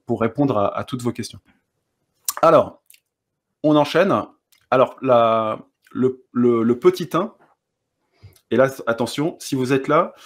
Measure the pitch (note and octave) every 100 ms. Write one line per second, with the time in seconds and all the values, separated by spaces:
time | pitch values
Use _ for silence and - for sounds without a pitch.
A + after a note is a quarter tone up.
0 | - A2+ A2+ - C#3+ G#2 G2+ G#2+ G#2 B2
1 | A#2+ A2 A2 G2 _ _ _ _ _ _
2 | _ _ - - D#3+ D3+ G#2 - _ _
3 | _ _ _ _ _ _ D3+ D3+ C#3+ D#3+
4 | F#3+ A#2 - _ _ _ _ B2+ B2 -
5 | C3 A#2+ A2+ A2+ A2 - - _ _ -
6 | B2+ B2+ _ B2+ A#2+ A#2 A2+ B2 F3+ F3+
7 | E3+ D#3+ G#3+ - _ _ _ _ _ _
8 | _ _ - _ _ A#2 C3 C3 - A#2
9 | B2 - D#3 - - C3+ B2+ C#3 C3+ D3+
10 | G3+ -